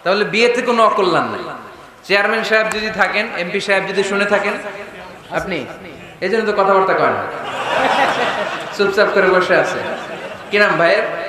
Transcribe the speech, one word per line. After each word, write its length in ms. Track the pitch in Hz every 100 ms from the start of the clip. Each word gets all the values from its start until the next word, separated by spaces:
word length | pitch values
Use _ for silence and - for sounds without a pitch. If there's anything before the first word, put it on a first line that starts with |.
তাহলে 220 | 170 202 196
বিয়েতে 360 | 196 240 240
কোনো 240 | 240 233 226
অকল্যাণ 380 | 220 185 160
নাই। 320 | 120 101 87 - - - - - -
চেয়ারম্যান 360 | 196 214 220
সাহেব 240 | 202 220 220
যদি 180 | 214 214
থাকেন, 380 | 185 196 196 226 185
এমপি 220 | 175 202
সাহেব 240 | 190 196 185
যদি 160 | 190
শুনে 220 | 196 202 202
থাকেন, 280 | 208 202 220 208 196 202 180 180 - -
আপনি, 340 | - 202 170 120 - 185 143 - -
এই 80 | 185
জন্য 220 | 220 208
তো 120 | 202
কথাবার্তা 300 | 190 196 180
কয় 140 | 160 135
না, 160 | 120 - - - - - - 269 262 269 - 233 - 202 - - -
চুপচাপ 300 | 196 196 196
করে 140 | 202 185
বসে 280 | 185 180 170
আছে। 240 | 139 - - - - - - - -
কি 80 | 202
নাম 120 | 208 160
ভাইয়ের? 260 | 170 202 - 170